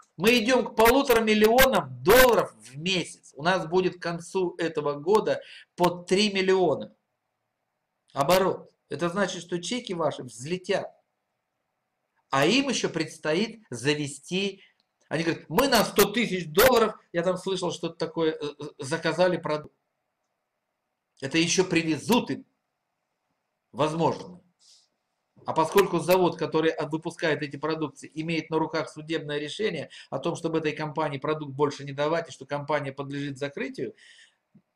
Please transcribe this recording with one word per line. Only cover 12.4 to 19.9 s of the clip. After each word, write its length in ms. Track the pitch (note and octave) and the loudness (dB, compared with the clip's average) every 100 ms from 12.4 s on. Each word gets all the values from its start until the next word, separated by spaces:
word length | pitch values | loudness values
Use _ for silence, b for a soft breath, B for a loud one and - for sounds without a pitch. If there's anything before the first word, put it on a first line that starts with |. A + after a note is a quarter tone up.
| D#3 | 4
им 240 | B3+ C#4 | 2 2
еще 200 | G#3+ F3 | -2 -2
предстоит 760 | D#3+ D#3 - D#3 E3 A3+ - - | -4 -6 -6 -2 -2 -2 -6 -14
завести... 920 | A#2+ C3 D3 C#3+ - - F3+ G3 F#3+ b b _ _ - | -6 -2 -2 -2 -10 -6 -4 -4 -6 b b _ _ -8
Они 140 | D3+ | -4
говорят: 220 | E3 - - | -2 -4 -2
«Мы 180 | E3 C#4 | 0 2
на 160 | A#3+ | 2
сто 220 | F3+ - G3+ | 2 4 2
тысяч 460 | A#3 G#3+ F3+ D#3 | 2 -2 -4 -2
долларов», 420 | D#3 B3+ A#3 G#3+ - _ | 4 6 6 2 -2 _
я 100 | E3+ | -2
там 140 | F3 F3+ | -2 -2
слышал 340 | F#3+ F#3 E3+ | -4 -4 -4
что-то 240 | D#3 E3+ E3 | -4 -8 -6
такое, 380 | D#3+ E3 D#3+ | -6 -2 -2
э, 40 | D#3+ | -2
э, 260 | D3 - D3 - | -8 -10 -14 -12
заказали 600 | C3+ E3 E3 D3+ F3+ E3+ | -6 -4 -2 2 2 0
продукт. 380 | E3+ D3+ C#3+ _ _ | -4 -6 -6 _ _